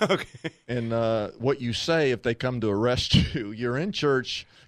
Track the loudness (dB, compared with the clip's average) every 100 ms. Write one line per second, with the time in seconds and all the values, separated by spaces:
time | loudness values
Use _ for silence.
0 | 2 0 -2 -10 -12 -12 -6 -4 -2 0
1 | 2 0 -2 -2 -2 0 -2 -4 0 2
2 | 2 2 -2 -2 -2 0 0 2 2 0
3 | 4 4 4 -4 -8 -4 -2 -2 -4 0
4 | 2 2 0 -10 -12 -20